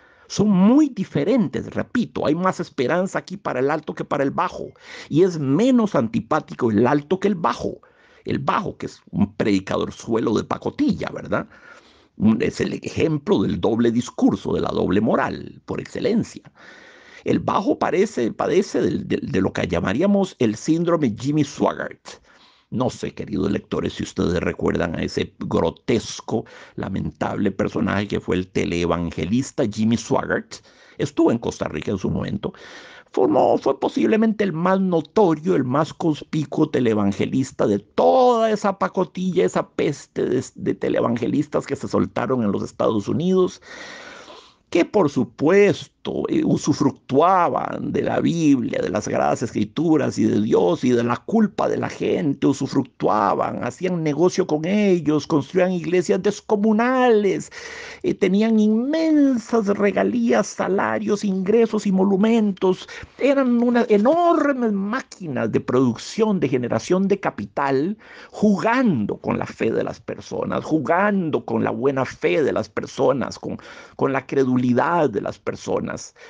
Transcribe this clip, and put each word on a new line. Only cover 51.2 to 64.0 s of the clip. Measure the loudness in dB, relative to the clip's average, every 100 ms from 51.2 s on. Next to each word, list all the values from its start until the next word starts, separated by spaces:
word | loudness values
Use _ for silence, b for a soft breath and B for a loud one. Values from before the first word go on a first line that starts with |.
| 0 2 2 2 -2
de | 0
la | -4
gente, | -4 -2 0 0 0 0
usufructuaban, | 0 -2 -2 -4 -2 0 2 2 2 0 -2
hacían | -8 -6 -4 -2
negocio | -2 2 2 2 0
con | 0
ellos, | 0 2 2 2 2 0 2
construían | -2 0 0 0
iglesias | 0 0 0 2 0
descomunales, | 0 -2 -2 0 2 2 2 2 4 4 2 0 -4 B B B B B
eh, | -4
tenían | 0 2 2 4 4
inmensas | 4 2 0 0 2 4 4 2 0 -2 0
regalías, | 2 2 2 0 2 2 2 0
salarios, | -2 -2 0 0 -2 0 -2
ingresos | 0 -2 2 4 4 0 0
y |
monumentos, | 2 2 4 4 4 2 0 0 0 -4 B B -2
eran | 2 2 2 2
unas | 4 2 4
enormes | 4